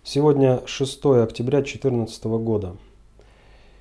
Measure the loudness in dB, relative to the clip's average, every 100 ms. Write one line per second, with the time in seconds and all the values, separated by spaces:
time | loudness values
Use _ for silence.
0 | -6 0 2 4 4 2 -2 -6 -6 -2
1 | 2 4 2 -2 -2 -2 -2 -4 -2 -2
2 | -4 -6 -4 -4 -2 -2 -4 -12 -20 _
3 | _ _ -20 _ _ -20 -20 -20